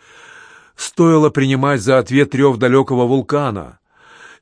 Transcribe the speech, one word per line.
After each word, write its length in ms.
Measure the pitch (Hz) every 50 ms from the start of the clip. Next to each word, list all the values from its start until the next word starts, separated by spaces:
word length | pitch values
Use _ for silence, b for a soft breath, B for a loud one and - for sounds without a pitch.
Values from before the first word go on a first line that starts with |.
| B B B B B B B B B B B B B B B
стоило 540 | B - - - - 170 165 165 156 151 147
принимать 520 | - 143 135 135 135 131 135 143 143 131
за 160 | 98 117 131 131
ответ 340 | 123 - 127 139 143 139 -
рёв 220 | 127 139 143 131 110
далёкого 480 | 120 123 123 135 131 - 135 123 123
вулкана. 760 | 120 131 139 123 - 151 147 147 131 107 98 78 65 - _ _ B B B B B B B B B B B